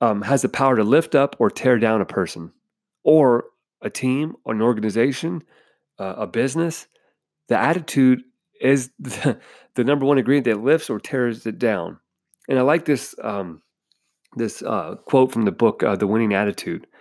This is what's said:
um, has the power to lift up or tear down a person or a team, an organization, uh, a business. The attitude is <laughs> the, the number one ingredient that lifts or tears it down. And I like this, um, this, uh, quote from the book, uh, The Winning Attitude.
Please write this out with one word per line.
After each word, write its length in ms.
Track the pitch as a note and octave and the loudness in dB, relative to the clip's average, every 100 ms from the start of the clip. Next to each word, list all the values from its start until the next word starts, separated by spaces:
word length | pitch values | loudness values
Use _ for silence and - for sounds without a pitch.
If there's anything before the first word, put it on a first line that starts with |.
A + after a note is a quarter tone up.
um, 220 | A#2 G#2 | 0 0
has 200 | G2 C#3 | 0 0
the 60 | B2 | 0
power 280 | - C3+ A#2+ | 0 2 2
to 60 | |
lift 320 | G#2+ B2+ B2 | 4 2 2
up 220 | C#3+ C#3 - | 0 0 0
or 120 | A2 | -2
tear 280 | - B2+ A#2+ | 0 2 2
down 220 | A2+ A2 | 2 0
a 60 | F#2 | -2
person 440 | - F2 - E2 - _ _ _ _ | -4 -4 -8 -16 -18 _ _ _ _
or 400 | D3+ D#3 C3+ A#2+ - _ _ _ | 2 4 6 2 -2 _ _ _
a 80 | A2 | -12
team, 440 | - C3 C3+ D#3+ - - | -6 -4 -2 -4 -8 -6
an 140 | A2 | 0
organization, 840 | A#2 A2 G#2+ G#2 C3 C3+ E3 F3 - _ _ _ _ - | 0 0 -2 0 0 -2 -6 -8 -10 _ _ _ _ -12
uh, 160 | F#2+ F#2 | -12 -8
a 100 | G#2+ | -6
business. 640 | A2+ C3 D3+ E3 D#3+ - _ _ _ _ _ _ | -2 -2 -2 -4 -6 -16 _ _ _ _ _ _
The 100 | A2+ | 0
attitude 640 | B2+ F3 D3+ - C3 B2+ - _ _ _ | 2 0 -2 2 4 4 -2 _ _ _
is 300 | C3 C#3 B2+ | 2 2 0
<laughs> 40 | - | -12
the, 400 | C3+ - D3 A2+ - - _ | -12 -4 -2 -2 -8 -20 _
the 100 | - | -2
number 220 | A#2+ D3 C3+ | 0 2 2
one 120 | C#3 | 2
ingredient 280 | A#2 C#3+ A#2+ | 2 0 2
that 180 | G#2 | 0
lifts 260 | A#2+ D#3 - | 0 0 0
or 80 | G#2+ | -8
tears 480 | - C3+ B2 A2+ A2+ | -6 -4 -2 -4 -8
it 120 | F2+ | -2
down. 400 | A#2 G2 E2+ F2 _ _ _ _ - | -2 -2 -6 -12 _ _ _ _ -4
And 100 | C3+ | 0
I 40 | |
like 240 | B2+ D#3 A#2 | 2 0 0
this, 280 | C3+ - - | -4 -4 -10
um, 400 | A2 G2+ F2+ D#2+ _ _ _ _ _ _ _ | -8 -6 -8 -12 _ _ _ _ _ _ _
this, 280 | A#2 A2+ - | -6 -6 -6
uh, 340 | - G#2 E2 - - | -6 -4 -6 -12 0
quote 240 | C3+ B2+ | 2 4
from 140 | A#2 | 2
the 80 | G#2+ | -2
book, 300 | F2 A2+ - | 2 0 2
uh, 140 | - F#2+ | 0 0
The 100 | G2+ | 0
Winning 280 | A2 A2 | 0 2
Attitude. 520 | G2 G#2 G2 - E2+ - _ | 2 0 -2 -8 -8 -10 _